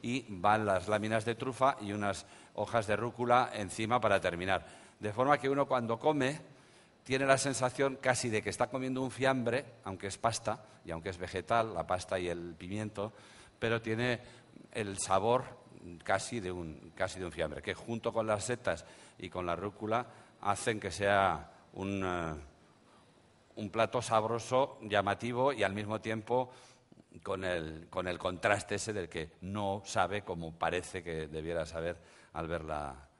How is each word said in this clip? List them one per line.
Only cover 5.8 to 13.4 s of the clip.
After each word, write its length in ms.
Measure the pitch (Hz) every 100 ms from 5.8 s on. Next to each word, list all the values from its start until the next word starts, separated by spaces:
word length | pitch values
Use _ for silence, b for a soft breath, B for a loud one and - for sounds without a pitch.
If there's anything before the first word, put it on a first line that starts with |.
| 113 113
come 420 | 151 147 127 156 - B B B B _
tiene 220 | - 131 135
la 120 | 135
sensación 580 | 139 131 127 - 139 131
casi 320 | 131 123 123
de 120 | 107
que 80 | 98
está 180 | - 123
comiendo 340 | 135 131 127
un 80 | 131
fiambre, 540 | 113 131 131 120 127 147 -
aunque 220 | 98 95 98
es 100 | -
pasta, 460 | 117 113 - 113 B B
y 60 | 87
aunque 200 | 82 87
es 80 | 87
vegetal, 560 | 90 92 87 117 113
la 120 | 87 80
pasta 320 | 92 - 95
y 100 | 87
el 260 | 87 87
pimiento, 580 | 80 90 104 107 104 101 B B B